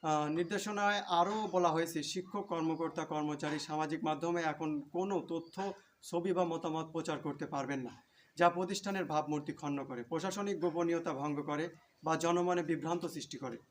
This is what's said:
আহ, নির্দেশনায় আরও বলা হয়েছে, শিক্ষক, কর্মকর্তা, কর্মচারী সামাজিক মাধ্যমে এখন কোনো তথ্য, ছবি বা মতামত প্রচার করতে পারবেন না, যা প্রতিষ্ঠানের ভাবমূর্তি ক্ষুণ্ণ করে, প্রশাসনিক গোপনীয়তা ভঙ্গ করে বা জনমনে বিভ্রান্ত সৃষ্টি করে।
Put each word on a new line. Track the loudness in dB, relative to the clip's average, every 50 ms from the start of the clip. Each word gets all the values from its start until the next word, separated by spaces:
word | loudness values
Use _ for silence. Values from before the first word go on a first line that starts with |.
| 2
আহ, | 2 2 2 2 2
নির্দেশনায় | 0 0 0 0 0 -2 -2 -2 -2 2 2 4 4 2 0 2
আরও | 4 4 4 4 2 0 -2 2
বলা | 2 4 4 4
হয়েছে, | 4 4 2 0 0 -4 -4
শিক্ষক, | -2 -4 -4 -4 -4 -4 -6 -4 -2
কর্মকর্তা, | -2 0 2 0 2 2 0 -2 0 -2 -4
কর্মচারী | -2 0 0 0 0 -2 -2 -2 -2 -2 -2
সামাজিক | -4 -2 -2 0 0 0 -2 -2 0
মাধ্যমে | 0 0 0 0 0 0 2
এখন | 2 0 0 0 -2 -2 -2 -2
কোনো | -4 -4 -2 -2 0 2 0 0 0 0
তথ্য, | -4 -4 -4 -6 -8 -6 -4 -4 -4 -8 -14 _ _ _ -14
ছবি | -4 -2 0 2 2 4
বা | 4 2
মতামত | 2 2 -2 -2 -2 -2 -2 -4 -4
প্রচার | -4 -6 -2 -2 -4 -4
করতে | -2 -6 -4 -4 -6
পারবেন | -4 -2 -2 -2 -2 -2 -4
না, | -4 -6 -10 -14 -20 _ _ _ -20 _ _ 4
যা | 4 4
প্রতিষ্ঠানের | 6 4 -2 -2 -2 -4 -2 -2 -2 -2 -2
ভাবমূর্তি | 2 2 0 2 2 0 -2 -2 -4 -8
ক্ষুণ্ণ | -4 -2 -2 -2 -2 -4
করে, | -4 -6 -8 -6
প্রশাসনিক | -4 -4 -2 -2 -2 -2 -2 -2 -2 0 2
গোপনীয়তা | 0 0 2 2 2 2 2 2 0 -2 -2
ভঙ্গ | -2 -2 -2 -2 -2
করে | -2 -2 -2 -2 -2 -4 -6 -12 _ _ _ _ 0
বা | 0 2
জনমনে | 2 4 4 4 4 4 4 4 2 2
বিভ্রান্ত | 0 0 0 0 0 -2 0 -2
সৃষ্টি | -4 -6 -6 -10 -8 -10 -8
করে। | -8 -8 -8 -8 -14 _